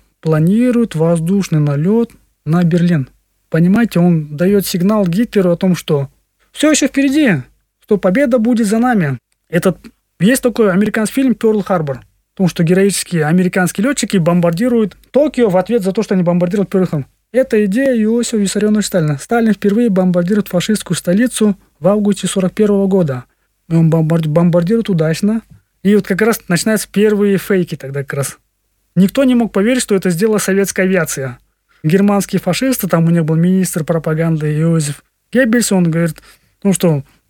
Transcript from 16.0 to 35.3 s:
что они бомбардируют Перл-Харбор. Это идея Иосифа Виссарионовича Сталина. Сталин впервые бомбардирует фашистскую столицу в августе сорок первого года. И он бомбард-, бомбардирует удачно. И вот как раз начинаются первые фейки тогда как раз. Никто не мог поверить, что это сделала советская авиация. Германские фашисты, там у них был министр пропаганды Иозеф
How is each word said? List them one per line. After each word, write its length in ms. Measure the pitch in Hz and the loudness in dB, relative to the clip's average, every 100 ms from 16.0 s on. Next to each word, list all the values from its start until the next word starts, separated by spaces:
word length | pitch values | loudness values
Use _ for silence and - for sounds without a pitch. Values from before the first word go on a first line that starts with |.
что 120 | 208 190 | -2 0
они 80 | |
бомбардируют 460 | 175 175 175 208 185 | 0 0 0 -2 -2
Перл-Харбор. 360 | 190 185 151 131 _ _ | -2 -2 -4 -8 _ _
Это 300 | 233 262 214 208 | -2 0 0 0
идея 300 | 214 269 240 | 0 0 0
Иосифа 420 | 214 240 233 220 | 0 0 -2 -2
Виссарионовича 500 | 190 208 208 214 196 | -2 -2 0 0 0
Сталина. 300 | 190 151 139 | -2 -2 -4
Сталин 360 | - 233 226 | -2 0 2
впервые 360 | 202 202 208 240 | 0 0 0 2
бомбардирует 600 | 185 185 180 175 214 - | 2 0 0 0 -2 -2
фашистскую 480 | 180 - 214 - 165 | -2 -2 -2 -4 -4
столицу 600 | - 190 247 - 214 190 _ _ | 0 0 0 0 0 -2 _ _
в 80 | 156 | 0
августе 400 | 208 202 196 185 | 0 0 -2 -4
сорок 260 | 196 180 | -4 -4
первого 340 | - 208 202 196 | 0 0 0 0
года. 360 | 190 160 127 - _ _ _ - | 0 0 -4 -12 _ _ _ -2
И 60 | 165 | 2
он 140 | 165 | 4
бомбард-, 380 | 160 156 165 156 | 2 2 0 0
бомбардирует 640 | 156 175 170 170 233 220 | 2 2 2 2 0 0
удачно. 520 | 175 160 165 202 226 - - _ _ | -2 -2 0 -2 -2 -6 -18 _ _
И 140 | 190 208 | 2 2
вот 100 | 190 | 0
как 160 | 185 | 0
раз 200 | 220 220 - | 0 -2 -2
начинаются 400 | 170 220 214 - | -2 0 -2 -2
первые 460 | 196 214 208 208 190 | 0 2 2 2 0
фейки 380 | - 190 170 156 | 0 -2 -2 -6
тогда 260 | 135 139 | -10 -10
как 100 | 139 | -6
раз. 240 | 139 131 - _ _ _ _ _ - | -6 -6 -10 _ _ _ _ _ 0
Никто 280 | 190 - | 2 2
не 120 | 269 247 | 2 2
мог 180 | 220 | 0
поверить, 280 | 196 214 254 | 0 0 0
что 140 | - 196 | 0 -2
это 140 | 185 | 0
сделала 300 | 165 220 214 | 0 0 0
советская 460 | - 190 196 - 185 | 0 -2 -2 -2 0
авиация. 540 | 185 156 - 135 123 _ _ _ _ | 0 -2 -6 -10 -12 _ _ _ _
Германские 580 | 156 190 202 202 - 185 | 0 2 2 0 -2 -4
фашисты, 480 | - 170 262 247 175 | -2 -2 -2 -2 -2
там 160 | 170 165 | 0 2
у 40 | |
них 140 | 170 | 2
был 120 | 156 160 | 0 0
министр 500 | 175 190 180 175 151 | 2 0 0 -4 -4
пропаганды 680 | 165 160 156 165 160 151 | -4 -2 -2 -2 -2 -2
Иозеф 480 | 151 165 165 147 143 _ _ _ | -2 0 0 -2 -8 _ _ _